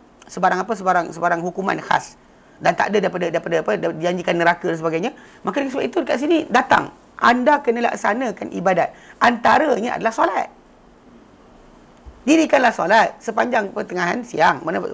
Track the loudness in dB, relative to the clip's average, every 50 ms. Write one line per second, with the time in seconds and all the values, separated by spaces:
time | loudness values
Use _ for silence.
0 | -18 _ _ _ -20 -16 -4 0 0 2 2 0 -2 -2 -6 -2 0 2 2 2
1 | 0 -2 -4 -2 0 0 0 0 -2 -4 -6 -4 -2 -2 -2 -4 -2 0 0 0
2 | -2 -4 -12 -20 _ _ _ _ _ _ -16 -2 -2 0 0 0 0 0 0 0
3 | 0 0 -2 -4 -4 -2 -2 -4 -2 -2 -2 0 0 0 -2 -2 -2 -4 -4 -4
4 | -4 -2 -2 -2 -2 -2 0 2 4 2 2 2 -2 -4 -4 -2 -2 -2 -2 -2
5 | -4 -6 -8 -10 -16 -20 -20 -10 -8 -4 -4 -4 -4 -4 -4 -4 -4 -4 -4 -4
6 | -2 -2 -2 -2 0 0 0 0 0 2 0 0 2 4 2 2 2 -2 -10 -18
7 | -20 -20 _ 0 2 2 2 4 2 2 2 2 2 -2 -2 0 -2 -2 -2 -2
8 | -2 -2 -2 -2 -4 -6 -6 -8 -10 -10 -8 -2 0 2 2 2 0 -2 -6 -14
9 | -20 -20 -4 2 2 2 2 2 2 4 4 4 4 2 0 0 -2 -4 -4 -2
10 | -2 -2 0 0 0 0 0 -4 -6 -8 -12 -20 _ _ _ _ _ _ _ _
11 | _ -20 -20 -20 -20 _ _ _ _ -20 -20 -20 -20 -20 -20 -20 -20 -20 -20 -20
12 | -20 -20 -20 -6 0 2 4 4 4 4 4 4 4 2 2 0 0 4 4 4
13 | 4 4 0 -6 -8 -4 -2 -2 0 0 0 -2 -2 -2 -6 -8 -8 -6 -4 -4
14 | -2 -2 -2 -4 -6 -6 0 2 4 4 4 2 -2 -4 -4 -4 -4 -6